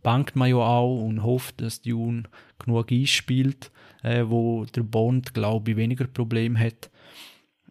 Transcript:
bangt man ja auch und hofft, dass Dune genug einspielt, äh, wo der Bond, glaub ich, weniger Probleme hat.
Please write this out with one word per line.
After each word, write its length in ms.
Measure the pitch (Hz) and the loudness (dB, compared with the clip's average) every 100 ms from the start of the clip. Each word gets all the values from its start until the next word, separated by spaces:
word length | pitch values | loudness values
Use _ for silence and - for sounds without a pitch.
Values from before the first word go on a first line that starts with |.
bangt 340 | 120 123 143 135 | 0 2 0 0
man 120 | 127 | 2
ja 80 | 123 | 4
auch 460 | 117 120 123 127 | 4 2 2 0
und 180 | 110 110 | -2 -2
hofft, 380 | 110 127 127 - | 0 -2 -4 -10
dass 220 | 113 - | -10 -8
Dune 420 | 117 117 113 117 113 - - _ | -6 -4 -2 -4 -8 -18 -20 _
genug 320 | - 117 113 | -2 0 2
einspielt, 800 | 120 139 - - 131 131 139 - - - - | 2 2 0 0 2 2 -2 -12 -20 -20 -10
äh, 220 | 120 120 113 | -2 0 2
wo 380 | 117 117 113 110 | 2 2 0 -4
der 160 | - | -4
Bond, 520 | 113 113 117 127 127 | -2 2 2 2 -2
glaub 340 | - 107 110 107 | -2 0 0 0
ich, 80 | 110 | 0
weniger 300 | 113 127 127 | 0 0 -4
Probleme 520 | - 117 113 117 117 | -4 -2 0 0 2
hat. 320 | 113 - - _ - - - - _ _ _ | 0 -2 -18 _ -20 -20 -20 -20 _ _ _